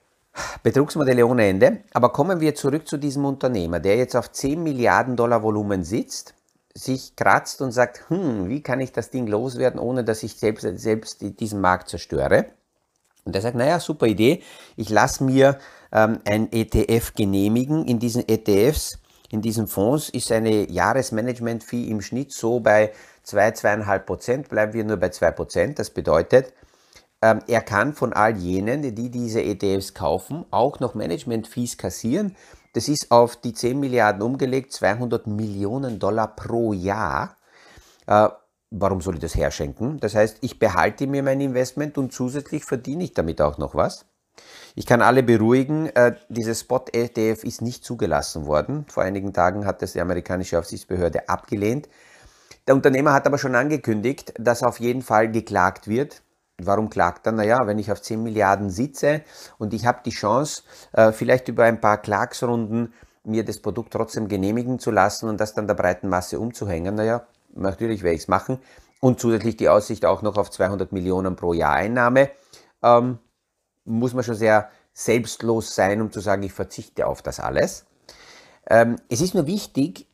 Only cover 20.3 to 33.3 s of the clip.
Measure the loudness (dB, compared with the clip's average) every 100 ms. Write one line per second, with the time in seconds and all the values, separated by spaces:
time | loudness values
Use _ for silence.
20.3 | 0 2 0 0 0 2 2 -2 -4 -4
21.3 | -4 -6 -6 -6 -8 -4 -6 -4 -8 -8
22.3 | -6 -2 2 4 6 4 -2 -20 _ -4
23.3 | 0 0 2 0 0 0 -2 -2 -6 -4
24.3 | -4 -2 -2 0 -2 -2 -2 -2 0 0
25.3 | 0 -4 -2 -2 -2 -8 -4 0 0 4
26.3 | 2 2 _ _ _ _ _ _ _ 2
27.3 | 2 0 -2 0 0 0 -2 -2 2 2
28.3 | 2 -2 -2 -2 -2 -4 -6 -8 -6 -4
29.3 | -2 -2 -2 0 -2 -4 -4 -2 -2 -4
30.3 | -10 -4 0 0 0 -6 -4 -6 -6 -4
31.3 | -6 -6 -6 -6 -6 -8 -6 -4 -2 -4
32.3 | -8 -20 -20 _ -6 -4 -4 4 6 6